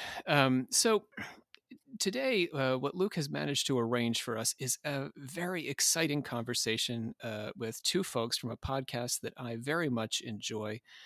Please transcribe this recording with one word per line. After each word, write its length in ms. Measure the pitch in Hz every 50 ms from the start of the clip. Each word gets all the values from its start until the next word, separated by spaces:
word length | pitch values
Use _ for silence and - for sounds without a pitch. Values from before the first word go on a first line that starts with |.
| - - - - -
Um, 400 | - 156 147 135 135 127 127 131 -
so 360 | - - - 233 220 208 - _ - - - - - - _ _ - _ _ _ - - _ _ 262 214
today, 480 | - 196 202 247 269 262 254 202 170 165 -
uh, 220 | 143 135 131 131
what 200 | 131 131 139 -
Luke 200 | 180 185 214 -
has 140 | 175 147 143
managed 340 | 147 139 151 147 143 - -
to 120 | - 139 123
arrange 420 | 117 113 123 120 117 117 113 -
for 160 | - - 113
us 160 | 110 117 - - -
is 180 | 131 127 - - -
a 220 | 151 143 139 139 139 -
very 500 | - 143 127 156 170 175 175 185 170 147
exciting 540 | 127 139 - - - - 165 165 160 147 147
conversation, 920 | 127 - 131 120 117 120 120 - - 117 113 110 - - 120 117 113 113 - _
uh, 280 | - 117 110 104 90 90 -
with 240 | - 117 113 113 -
two 220 | - - - 180 190
folks 340 | - - 123 113 120 -
from 140 | - - -
a 40 | -
podcast 680 | - - - 135 135 131 - - 120 120 127 - -
that 120 | - - -
I 200 | - 131 120 117 113
very 300 | 120 139 156 170 170 147
much 320 | 123 117 110 110 - -
enjoy, 600 | - - 110 98 - - 110 110 107 107 107 123 _ - - - -